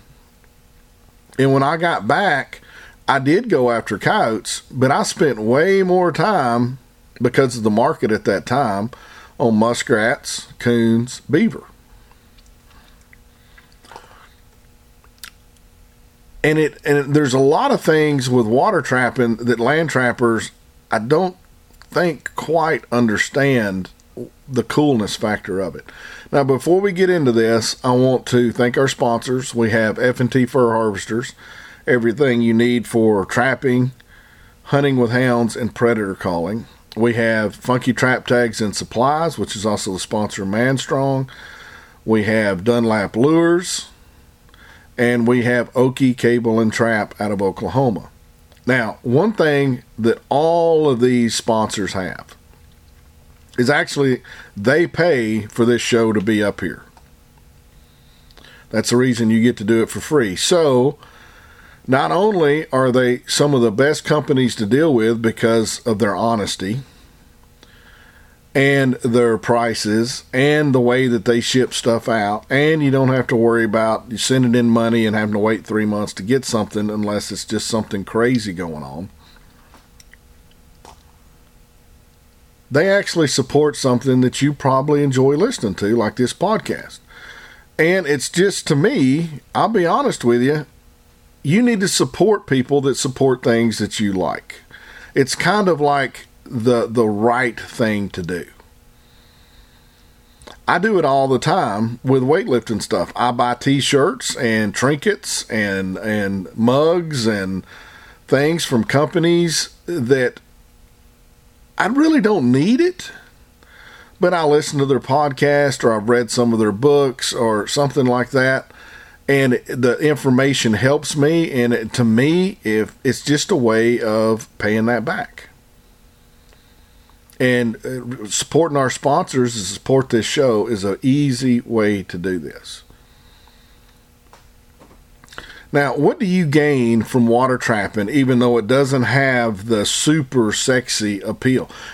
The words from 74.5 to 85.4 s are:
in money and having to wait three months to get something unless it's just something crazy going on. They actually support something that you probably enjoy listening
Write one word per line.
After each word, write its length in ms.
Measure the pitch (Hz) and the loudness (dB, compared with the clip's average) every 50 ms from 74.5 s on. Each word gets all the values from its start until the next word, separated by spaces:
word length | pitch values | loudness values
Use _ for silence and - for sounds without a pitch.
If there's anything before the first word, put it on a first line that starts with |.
| 117 | 2
in 160 | 123 120 117 | 2 4 4
money 380 | 113 117 117 117 113 117 113 107 | 2 2 2 2 0 0 0 0
and 80 | 104 | 0
having 180 | 107 107 107 104 | -2 -2 -2 -2
to 60 | 104 | 0
wait 260 | 104 110 113 101 78 | 0 0 0 -2 -4
three 220 | - 110 107 107 107 | -4 -4 -2 -2 -2
months 260 | 107 104 104 92 - | -2 -4 -6 -6 -8
to 80 | - | -8
get 240 | 95 98 127 135 127 | -4 -2 -2 -2 -2
something 420 | - - 113 104 - - 107 104 107 | -2 -4 -4 -4 -4 -4 -4 -4 -4
unless 420 | 107 107 104 104 104 104 - - | -4 -4 -4 -4 -4 -4 -6 -8
it's 140 | 101 - - | -10 -12 -8
just 200 | - 110 107 - | -6 -6 -6 -4
something 400 | - - 113 104 - - 98 95 | -4 -4 -4 -4 -4 -6 -8 -8
crazy 480 | - - 110 117 123 131 120 107 107 90 | -4 -2 0 0 2 0 0 -2 -6 -8
going 300 | 85 90 85 80 76 71 | -8 -8 -10 -10 -10 -12
on. 260 | 67 67 78 92 95 - - - - - - - - - _ - _ - - _ _ _ - - _ - - _ - - - - _ - - _ - - - - - - - - - - _ _ - - - _ _ _ - _ _ _ _ _ - - - _ _ _ _ _ _ _ _ _ _ _ _ _ - | -14 -12 -14 -14 -14 -16 -20 -20 -20 -20 -20 -20 -20 -20 _ -20 _ -20 -20 _ _ _ -20 -20 _ -20 -20 _ -20 -20 -20 -20 _ -20 -20 _ -20 -20 -20 -20 -20 -20 -20 -20 -20 -20 _ _ -20 -20 -20 _ _ _ -20 _ _ _ _ _ -20 -20 -20 _ _ _ _ _ _ _ _ _ _ _ _ _ -2
They 200 | 123 147 170 196 | 0 0 2 4
actually 380 | 196 202 196 - - 170 165 127 | 2 2 0 0 0 0 0 2
support 480 | - - 127 - - 147 151 151 143 | 0 -2 -2 0 2 2 2 2 0
something 460 | - - 131 123 123 123 135 127 127 | 0 0 0 0 0 2 2 2 2
that 200 | 127 127 123 - | 2 0 0 0
you 120 | 139 143 147 | -2 -2 -2
probably 500 | - - 135 131 131 135 147 151 143 147 | 0 0 0 0 2 2 0 0 2 2
enjoy 320 | 143 131 131 131 135 147 | 0 2 2 2 2 2
listening 380 | 147 | 2